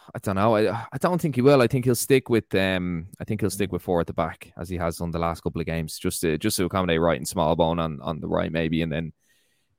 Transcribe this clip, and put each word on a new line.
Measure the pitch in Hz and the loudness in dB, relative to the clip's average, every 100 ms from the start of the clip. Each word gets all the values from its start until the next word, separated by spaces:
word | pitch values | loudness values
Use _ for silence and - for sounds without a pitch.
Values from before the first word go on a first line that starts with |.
| - | -14
I | - | -8
don't | - 95 | -4 2
know. | 110 107 | 4 4
I, | 107 113 110 | 2 0 -8
I | 139 | -4
don't | 170 175 | -2 0
think | 160 | 0
he | 123 | 4
will. | 127 143 | 6 8
I | 120 | 6
think | 131 | 2
he'll | 123 | 2
stick | 120 - 135 - | 0 4 2 4
with, | 113 - | 2 2
um, | 98 95 92 90 87 90 - | 2 2 2 0 -4 -6 -12
I | |
think | - 107 | -6 -2
he'll | 101 | -2
stick | - 101 | -2 -4
with | 90 | -4
four | - 87 | 0 0
at | 82 | 0
the | |
back, | 82 82 - - - | -2 -4 -6 -18 -14
as | 87 | -8
he | 87 | -4
has | 85 82 | -4 -4
done | 85 | -6
the | 82 | -2
last | 85 82 | -2 -4
couple | 85 82 | -6 -6
of | 80 | -4
games, | 82 80 - | -4 -6 -6
just | 90 - | -6 -2
to, | 85 78 | -2 0
just | 107 - | -2 -2
to | |
accommodate | 87 98 90 82 | -2 0 0 2
Wright | 85 71 | 2 0
and | - | -4
Smallbone | 95 78 82 82 85 | -2 0 2 2 0
on, | 82 71 | -4 -6
on | 82 78 | -8 -8
the | 85 | -4
right, | 85 90 | -2 -2
maybe, | 82 80 80 | -2 0 0
and | 82 | -2
then, | 78 80 - _ _ _ _ _ | -4 -6 -12 _ _ _ _ _